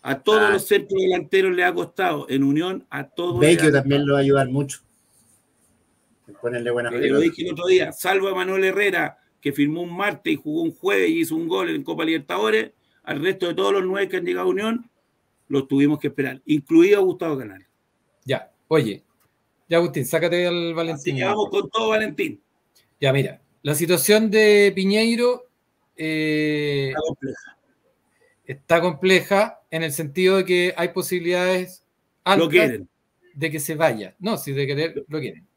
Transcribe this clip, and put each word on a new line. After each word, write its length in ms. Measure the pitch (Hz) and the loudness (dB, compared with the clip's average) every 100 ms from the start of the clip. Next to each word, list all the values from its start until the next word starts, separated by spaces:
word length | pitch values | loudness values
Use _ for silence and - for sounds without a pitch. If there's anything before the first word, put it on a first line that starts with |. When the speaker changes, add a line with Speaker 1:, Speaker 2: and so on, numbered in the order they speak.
Speaker 1:
A 180 | 131 135 | -4 -4
todos 220 | - 214 | 2 4
Speaker 2:
Ah. 100 | 214 | 4
Speaker 1:
los 160 | 202 - | 2 2
centros 340 | 202 202 190 | 0 2 -2
delanteros 540 | 185 180 151 190 190 | 0 0 0 0 2
les 120 | 180 180 | 2 0
ha 60 | |
costado, 520 | 175 170 - 185 151 139 | 0 -8 -4 -2 -2 -2
en 140 | 135 | 0
Unión, 440 | 139 143 180 190 - | 2 2 -2 -6 -10
a 140 | 139 | -12
todos 360 | 143 - 175 143 | -12 -8 -4 2
les 80 | 151 | 4
ha 40 | |
Speaker 2:
Vecchio 200 | 170 156 | 6 4
también 280 | 139 135 143 | 2 2 0
Speaker 1:
costado. 60 | 143 | 2
Speaker 2:
lo 60 | |
va 40 | 143 | 2
a 40 | |
ayudar 260 | 139 139 131 | 4 2 2
mucho. 320 | 135 135 - _ _ _ _ _ _ _ _ _ _ _ _ _ _ _ 101 | -2 -4 -8 _ _ _ _ _ _ _ _ _ _ _ _ _ _ _ -10
Ponerle 300 | 120 120 120 | -6 -4 -2
buenas 220 | 120 120 | -2 -2
Speaker 1:
Pero 100 | 120 | -2
lo 60 | - 139 | 0 2
Speaker 2:
pelotas. 160 | 165 - | 0 -2
Speaker 1:
dije 120 | 170 | -8
el 40 | |
otro 140 | 165 175 | -6 2
día, 260 | 185 160 | 2 2
salvo 360 | - 175 196 196 | -6 -2 0 0
a 60 | |
Manuel 300 | 185 185 190 | -2 -2 0
Herrera, 540 | 190 190 202 180 151 - _ _ | 0 2 0 0 -4 -8 _ _
que 120 | 143 | -6
firmó 300 | 139 147 160 | 0 0 0
un 140 | 175 175 | -8 -4
martes 360 | 202 196 - | -4 -4 -4
y 40 | 147 | -4
jugó 260 | 151 156 | -4 -4
un 100 | 165 | -4
jueves 380 | - 185 202 185 | -4 -2 0 2
y 100 | 165 | 0
hizo 160 | 160 160 | -2 -2
un 100 | 160 | -2
gol 220 | 190 170 | -4 -2
en 140 | 156 | -6
Copa 200 | 139 160 | -6 -6
Libertadores, 680 | 160 165 147 175 214 214 - _ _ _ | -2 -4 -4 -2 0 0 -2 _ _ _
al 160 | - 143 | -10 -4
resto 280 | 165 190 180 | -2 -2 -4
de 60 | |
todos 180 | 175 196 | 0 0
los 120 | 196 | 2
nueve 240 | 185 190 196 | 0 -2 -2
que 80 | 190 | -4
han 80 | |
llegado 220 | 175 180 185 | -4 -2 0
a 40 | |
Unión, 380 | 185 220 226 - _ _ _ _ _ _ | 0 -2 -4 -6 _ _ _ _ _ _
los 200 | 135 135 | -4 0
tuvimos 300 | 139 143 147 | 2 2 2
que 100 | 147 | -4
esperar, 320 | 123 131 131 - | -4 -6 -6 -2
incluido 520 | 151 - 165 180 202 | -2 4 6 8 6
a 20 | |
Gustavo 340 | 190 170 165 139 | 4 0 -4 -6
Canales. 300 | 113 95 _ _ _ _ _ _ | -8 -16 _ _ _ _ _ _
Speaker 3:
Ya, 260 | 127 123 - _ _ | -6 -6 -6 _ _
oye, 360 | 160 117 95 _ _ _ _ _ _ _ | 0 0 -6 _ _ _ _ _ _ _
ya 80 | 165 | 0
Agustín, 300 | 175 147 127 | 0 -2 -2
sácate 400 | 160 170 175 175 | 0 0 0 0
al 200 | 175 170 | -2 -4
Speaker 1:
Así 60 | |
Speaker 3:
Valentín. 440 | 165 165 156 165 135 | -4 -6 -6 -6 -4
Speaker 1:
que 80 | |
vamos 260 | 185 214 202 | -2 -2 -2
con 180 | 202 - | -2 -4
todo, 220 | 220 220 | -2 0
Valentín. 500 | 214 214 156 175 - _ _ _ _ _ _ | 0 -2 -6 -8 -8 _ _ _ _ _ _
Speaker 3:
Ya, 120 | 135 | 0
mira, 280 | 135 135 - _ _ | 0 -2 -6 _ _
la 120 | 139 | -6
situación 560 | 147 165 180 175 214 220 | -4 0 0 4 4 4
de 420 | 214 214 208 202 | 4 6 8 6
Piñeiro, 720 | 180 190 208 226 233 247 247 - _ _ _ _ - | 4 0 2 2 2 0 -2 -8 _ _ _ _ -8
eh, 960 | 160 156 156 151 151 151 147 143 135 | -4 -2 0 0 0 -2 -2 -2 -4
Speaker 1:
Está 100 | 135 | -4
compleja. 560 | 160 147 135 - - - _ _ _ _ _ _ _ _ - | -6 -6 -10 -10 -16 -20 _ _ _ _ _ _ _ _ -16
Speaker 3:
está 340 | 135 _ 165 | -16 _ 0
compleja 800 | 175 147 185 185 180 196 220 - _ | 2 0 2 2 4 0 0 -4 _
en 120 | 160 | -6
el 100 | 160 | -6
sentido 440 | 139 156 139 185 190 | -6 -8 0 2 2
de 60 | |
que 300 | 185 180 180 170 | 2 0 0 -2
hay 120 | 175 | -6
posibilidades 960 | 185 170 180 170 180 180 185 185 - _ _ _ _ | -4 -4 -4 -2 -2 0 -2 -4 -14 _ _ _ _
Speaker 1:
Lo 80 | - | 2
Speaker 3:
altas 160 | 294 165 | 2 4
Speaker 1:
quieren. 400 | - 160 110 90 _ _ _ _ | 4 2 -2 -12 _ _ _ _
Speaker 3:
de 160 | 143 156 | -8 -6
que 100 | 151 | -6
se 140 | 143 | -6
vaya. 400 | 156 160 113 95 _ | 0 0 0 -10 _
No, 160 | 190 214 | -6 -6
si 160 | - | -6
de 140 | 135 139 | -4 -4
querer, 380 | 143 165 151 - | -2 -4 -6 -10
lo 120 | 151 | -8
quieren. 260 | 123 80 _ | -8 -12 _